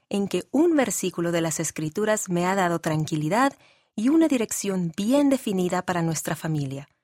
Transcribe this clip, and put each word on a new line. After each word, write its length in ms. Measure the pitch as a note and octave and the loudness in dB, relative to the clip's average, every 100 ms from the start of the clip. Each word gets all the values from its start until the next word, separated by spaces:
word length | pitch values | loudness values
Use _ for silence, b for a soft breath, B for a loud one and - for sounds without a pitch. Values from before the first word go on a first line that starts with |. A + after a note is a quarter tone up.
| b | b
en 180 | G3+ G3+ | -4 -2
que 200 | F3+ - | -2 -2
un 240 | C4 F4 D#4 | 2 4 4
versículo 560 | A#3+ - F#3 F3 E3+ | 2 0 -4 -2 -2
de 100 | E3+ | 0
las 180 | E3 D#3+ | -2 -2
Escrituras 720 | D#3+ - D#3 - G#3+ G#3+ - | -6 -4 -6 -2 -2 -2 0
me 160 | F3 F3+ | 0 0
ha 80 | |
dado 260 | G3 F3 E3+ | 2 2 0
tranquilidad 760 | E3 D#3 D#3 D#3 D3+ G#3 C#4 - b b b - | 0 -2 -2 -2 0 2 2 0 b b b -2
y 140 | A3+ | 2
una 180 | D#4+ D#4+ | 4 4
dirección 640 | C4 A3 - G3 F#3+ E3+ - | 2 -2 -4 -4 -2 -2 -2
bien 340 | G3+ C#4 C#4+ | 2 4 4
definida 520 | C4+ - F#3 F3+ F3+ | 2 0 0 0 0
para 220 | - F3+ | -2 0
nuestra 320 | E3 D#3 - D#3+ | 0 -2 -4 -4
familia. 520 | D#3+ D#3 C#3 C3+ C#3+ _ | -2 -2 -4 -8 -14 _